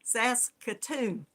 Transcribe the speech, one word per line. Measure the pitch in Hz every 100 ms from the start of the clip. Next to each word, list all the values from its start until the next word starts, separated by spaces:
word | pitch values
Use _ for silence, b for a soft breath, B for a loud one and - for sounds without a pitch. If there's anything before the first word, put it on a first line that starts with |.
Saskatoon. | - - 226 247 - _ - 208 - 285 240 180 143